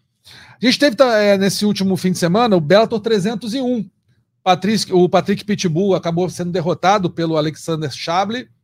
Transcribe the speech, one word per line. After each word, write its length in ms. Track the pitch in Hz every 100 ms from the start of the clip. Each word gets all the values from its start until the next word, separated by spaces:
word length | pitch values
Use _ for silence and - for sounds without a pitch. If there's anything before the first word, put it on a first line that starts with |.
| _ _ - - - -
A 40 | 240
gente 120 | -
teve, 160 | 285 208
tá, 220 | 254 214
é, 200 | 208 196
nesse 280 | 196 - 208
último 320 | 196 190 185
fim 140 | 185
de 60 | 175
semana, 380 | 170 202 247 180
o 60 |
Bellator 380 | 147 196 226 226
trezentos 540 | 226 214 185 226 226
e 80 | 269
um. 280 | 247 247 - _ _ _ _ _
Patrick, 480 | 190 180 190 208 -
o 160 | 180 175
Patrick 360 | 185 170 202
Pitbull 520 | - 202 185 156 202 170
acabou 340 | 170 170 180
sendo 220 | - 175
derrotado 580 | 180 165 156 180 208 170
pelo 280 | - 165 160
Alexander 540 | 156 151 - 156 151
Chabli, 580 | - - 175 202 247 - _